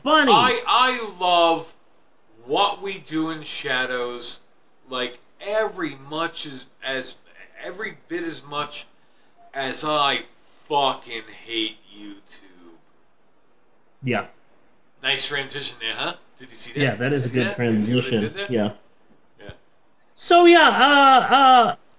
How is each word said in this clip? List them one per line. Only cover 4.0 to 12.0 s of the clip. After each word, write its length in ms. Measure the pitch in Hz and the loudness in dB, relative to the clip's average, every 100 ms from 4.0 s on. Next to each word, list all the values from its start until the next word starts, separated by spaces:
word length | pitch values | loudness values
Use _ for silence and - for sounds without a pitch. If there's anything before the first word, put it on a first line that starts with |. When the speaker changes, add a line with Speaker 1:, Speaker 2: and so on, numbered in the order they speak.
| 120 120 117 - - _ _ _ 127 | -8 -8 -10 -10 -16 _ _ _ -12
Speaker 2:
like, 300 | 127 123 - _ - | -8 -8 -10 _ -16
every 540 | 190 214 208 180 156 135 139 | -6 -4 -4 -6 -10 -10 -12
much 360 | 156 165 - 151 | -8 -6 -8 -12
as, 200 | 131 - _ 131 | -14 -18 _ -8
as, 320 | 131 - - - 90 95 - | -8 -10 -16 -20 -20 -20 -18
every 340 | 165 185 208 151 - | -16 -12 -14 -14 -12
bit 160 | 170 | -10
as 200 | 165 139 143 | -8 -12 -10
much 420 | 147 147 - - _ _ _ _ _ - | -8 -8 -10 -16 _ _ _ _ _ -14
as 300 | 139 135 151 | -8 -6 -4
I 380 | 151 151 139 123 - _ _ _ - | -2 0 0 -2 -6 _ _ _ -6
fucking 560 | 147 135 - 123 113 110 98 113 | -2 -2 -4 -10 -14 -16 -20 -8
hate 320 | 113 110 107 101 | -6 -6 -8 -20
YouTube. 480 | 104 | -20